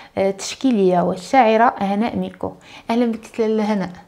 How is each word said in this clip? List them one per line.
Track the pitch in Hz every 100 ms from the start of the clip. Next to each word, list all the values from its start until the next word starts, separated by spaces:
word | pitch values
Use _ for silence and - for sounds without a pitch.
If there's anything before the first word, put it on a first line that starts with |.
| - -
آه، | 196
التشكيلية | 196 - - 269 220 190 175
والشاعرة | 180 185 - 269 220 220 240 -
هناء | 196 202 233 -
ميكو. | 185 - - - - - -
أهلا | 233 247
بك | 220 - -
لاله | 220 220 214
هناء. | 208 175 -